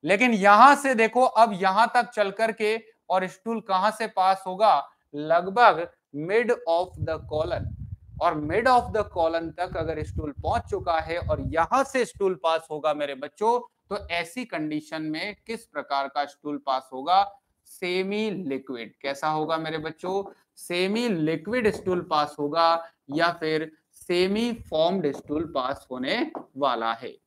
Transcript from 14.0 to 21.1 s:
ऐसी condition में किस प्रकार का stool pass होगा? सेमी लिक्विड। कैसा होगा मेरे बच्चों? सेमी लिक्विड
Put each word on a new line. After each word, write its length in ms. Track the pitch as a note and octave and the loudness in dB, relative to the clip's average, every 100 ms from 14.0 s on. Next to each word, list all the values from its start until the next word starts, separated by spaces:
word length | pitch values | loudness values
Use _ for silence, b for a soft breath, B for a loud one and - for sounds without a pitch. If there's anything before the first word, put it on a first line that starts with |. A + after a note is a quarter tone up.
| - | -6
ऐसी 360 | E3+ E3+ - A#3 | -6 -4 -8 -8
condition 560 | E3 D3+ D3+ D3+ D#3+ | -6 -4 -6 -8 -8
में 340 | D#3 D#3 F#3+ G3+ - | -6 -6 -8 -10 -12
किस 180 | A3+ - | -12 -10
प्रकार 420 | D3 C3+ C#3 C#3 | -12 -4 -4 -2
का 180 | D3 C#3+ | -4 -6
stool 360 | - D3 D3 C#3 | -6 -8 -8 -4
pass 240 | C3 - | -4 -4
होगा? 300 | C3 C#3+ F#3 G3+ - _ _ _ | -10 2 2 2 -4 _ _ _
सेमी 600 | - F3+ F3+ F#3+ G#3 A3 | -10 -4 -2 -2 -2 -4
लिक्विड। 600 | F#3+ F3+ C3+ C3+ B2+ A2 _ | -4 -6 -6 -6 -10 -10 _
कैसा 260 | C#3 C#3 D#3 | -8 -4 -2
होगा 300 | D#3 D#3 D#3+ | -2 -2 -2
मेरे 200 | D#3+ D#3+ | -4 -6
बच्चों? 440 | D#3 D#3+ F3+ F#3+ G3 B B - | -8 -10 -6 -6 -6 B B -20
सेमी 500 | - F3 F#3 G#3+ | -6 -2 0 0
लिक्विड 640 | A#3+ | 0